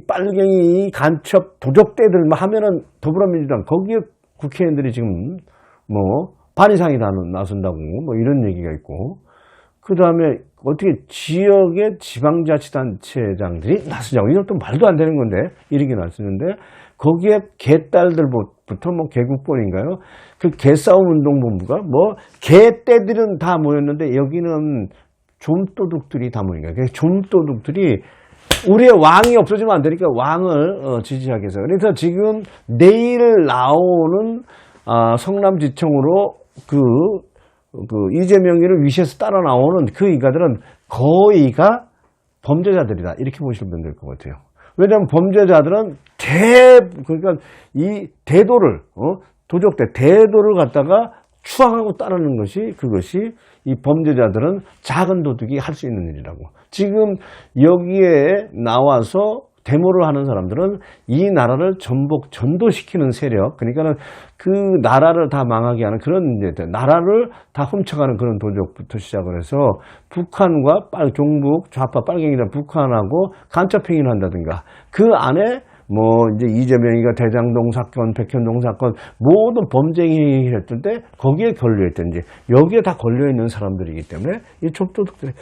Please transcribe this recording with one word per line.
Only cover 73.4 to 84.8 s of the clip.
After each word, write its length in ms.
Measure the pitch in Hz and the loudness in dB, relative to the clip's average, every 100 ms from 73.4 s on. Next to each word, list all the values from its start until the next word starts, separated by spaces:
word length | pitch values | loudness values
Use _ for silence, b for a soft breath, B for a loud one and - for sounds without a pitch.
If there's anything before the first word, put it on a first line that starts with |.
| B | B
간첩행위를 600 | 165 190 208 - 160 135 | -4 -2 -2 -2 -2 0
한다든가 540 | 110 92 87 80 85 b b b | -2 -4 -6 -8 -10 b b b
그 140 | - 220 | 0 2
안에 480 | 196 127 151 214 262 b b b | 2 2 0 -2 -4 b b b
뭐 380 | 104 113 113 117 107 | 0 2 4 2 0
이제 120 | 120 | -2
이재명이가 640 | 110 127 127 120 117 117 117 | -2 0 2 2 0 0 0
대장동 560 | 117 120 120 120 117 | -2 0 -2 -2 -2
사건, 420 | 113 120 - 113 | -4 -6 -6 -6
백현동 480 | 110 110 131 117 117 | -4 -6 -4 -2 -2
사건 320 | 120 107 123 117 B B | -4 -4 -4 -6 B B
모든 480 | 117 196 226 233 170 | 2 4 2 -2 -2
범죄 320 | 131 151 170 | 0 0 0
행위를 580 | 165 156 147 135 127 123 | 0 2 2 0 0 -4
했을 200 | - 120 | -6 -8
때 200 | 196 233 - _ | -6 -8 -10 _
거기에 320 | 135 151 226 | -2 0 -2
걸려있든지 720 | - 120 107 92 82 87 82 - B - | -2 -2 0 -2 -4 -8 -8 -12 B 0
여기에 320 | 120 165 226 | 4 4 2
다 140 | 196 175 | 0 -4
걸려있는 520 | 117 120 143 127 113 | -4 -2 -2 -2 -4
사람들이기 640 | 107 101 95 87 80 78 | -6 -8 -8 -8 -12 -14
때문에 300 | 85 123 220 b b | -10 -8 -10 b b
이 100 | 165 | -10
좁도둑들이, 600 | 156 | -6